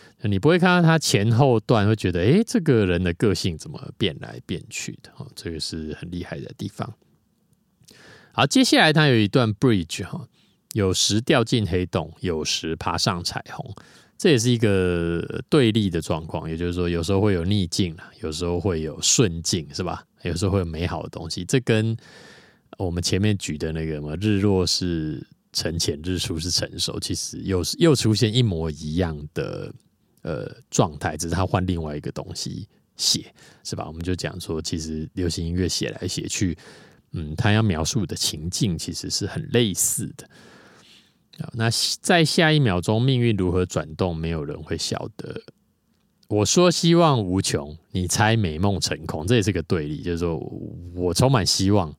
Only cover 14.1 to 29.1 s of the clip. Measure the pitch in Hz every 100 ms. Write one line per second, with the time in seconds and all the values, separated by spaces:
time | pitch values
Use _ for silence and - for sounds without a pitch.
14.1 | - 180 123 123 117 110 95 90 87 85
15.1 | 85 - - - 151 113 110 98 85 -
16.1 | 80 80 82 80 82 87 87 87 85 82
17.1 | 98 107 90 87 104 85 - 90 78 -
18.1 | - 80 78 87 87 95 80 78 - -
19.1 | - 104 85 - 90 71 - 87 82 -
20.1 | _ 90 82 98 98 85 78 90 80 80
21.1 | 82 85 - 90 135 120 110 113 113 -
22.1 | - - - - _ _ - 92 85 -
23.1 | 95 107 98 - 76 80 80 80 73 76
24.1 | 80 107 98 104 95 87 - 90 82 78
25.1 | 73 - _ _ - - 85 - 73 87
26.1 | 87 - 80 85 - 85 82 - 85 -
27.1 | 92 - - 92 92 85 - 165 131 110
28.1 | 101 110 123 113 82 80 76 76 85 85